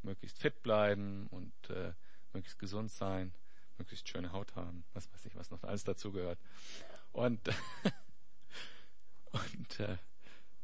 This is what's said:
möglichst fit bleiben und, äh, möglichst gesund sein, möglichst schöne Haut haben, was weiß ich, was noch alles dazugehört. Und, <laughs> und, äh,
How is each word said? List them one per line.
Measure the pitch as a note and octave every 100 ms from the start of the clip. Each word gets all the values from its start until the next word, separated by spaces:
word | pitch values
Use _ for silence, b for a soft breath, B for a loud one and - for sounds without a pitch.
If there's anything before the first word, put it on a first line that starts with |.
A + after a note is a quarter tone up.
möglichst | G2 F#2+ - -
fit | D3 -
bleiben | A#2+ G#2+ G#2 G2+ G2+ G2 G#2+
und, | F#2+ F#2 - -
äh, | F#2 F2+ F2+ b b b
möglichst | G2 - -
gesund | G2 G#2 A2
sein, | - G2 F#2+ F#2 - b b b -
möglichst | - - -
schöne | F2 F2
Haut | F#2+ G2+ -
haben, | F2 F2 -
was | - -
weiß | - -
ich, | -
was | F#2
noch | -
alles | G2 G2+
dazugehört. | - F#2+ G#2 F#2+ F2 F2 - B B B B B B
Und, | - B2 A2+ -
<laughs> | - - - - - - - - - - - - - - - - - -
und, | - - G#2 - -
äh, | G2+ F#2+ - - B B B B